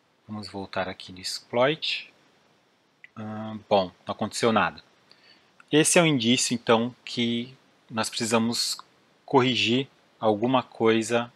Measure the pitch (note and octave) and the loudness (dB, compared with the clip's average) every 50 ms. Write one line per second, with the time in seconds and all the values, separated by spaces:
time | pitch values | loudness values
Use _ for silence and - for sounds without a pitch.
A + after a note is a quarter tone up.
0 | _ _ _ _ _ - G#2+ G#2+ G#2 - G#2 G2 F#2+ - - G2 F#2 F#2 F#2+ - | _ _ _ _ _ -14 -14 -12 -12 -12 -12 -12 -12 -8 -8 -6 -6 -6 -8 -14
1 | - - F#2 F#2 F#2+ - - - - _ B2 A#2+ B2+ C#3+ D#3+ D#3 - - - - | -16 -20 -16 -14 -12 -10 -10 -12 -10 _ -2 0 0 0 0 -2 -6 -6 -6 -8
2 | - - _ _ _ _ _ _ _ _ _ _ _ _ _ _ _ _ _ _ | -10 -14 _ _ _ _ _ _ _ _ _ _ _ _ _ _ _ _ _ _
3 | - - - A2 G#2+ G#2+ G#2+ G#2+ A2 A2 A2 G#2 - - G#2+ G2 F#2 F2+ - _ | -20 -20 -18 -16 -14 -12 -12 -12 -10 -10 -12 -10 -2 0 2 2 2 0 -6 _
4 | - - G2 - A2+ G2+ - - B2 A#2 A2 G#2 F2+ D#2+ - - - _ _ _ | -12 -10 -8 -6 -6 -8 -4 -2 0 2 2 2 0 0 -4 -8 -18 _ _ _
5 | _ _ _ _ _ _ _ _ _ _ _ _ _ - D3 D3+ D#3+ - - F3+ | _ _ _ _ _ _ _ _ _ _ _ _ _ 0 2 4 4 6 4 4
6 | E3+ D#3+ D3 B2 A2 A#2 B2+ B2+ - - B2 A2+ - - A#2 A2+ A#2 B2 B2+ _ | 4 4 4 2 2 2 2 2 0 -2 -4 -2 2 2 2 2 2 0 -6 _
7 | - - - B2+ A#2 A#2 A#2 A#2 A#2+ C3 C3 _ _ _ _ _ _ - A#2+ A2 | -16 -10 -6 -4 -2 -2 -2 -4 -6 -10 -14 _ _ _ _ _ _ -10 -6 -6
8 | G#2+ - - - A#2 G#2+ A#2 A2+ A2+ A#2 A#2 - - - - - - _ _ _ | -6 -6 -6 -6 -2 0 2 2 2 0 -2 -4 -4 -6 -6 -8 -12 _ _ _
9 | _ _ _ _ _ - C#3+ C3 B2 C3 A#2+ G#2+ G#2 A2 A#2+ C3 C3+ - _ _ | _ _ _ _ _ 2 2 4 4 4 2 0 0 2 0 0 -2 -4 _ _
10 | _ _ _ - A2+ A2 G#2+ G2+ A2+ B2 C3 B2+ - - - - A#2 A2+ A2+ A2+ | _ _ _ -2 0 0 0 2 0 0 0 0 0 -2 -4 0 2 2 2 2
11 | A2 A2 A#2 A#2 A#2+ A#2+ _ | 0 0 -2 -2 -2 -4 _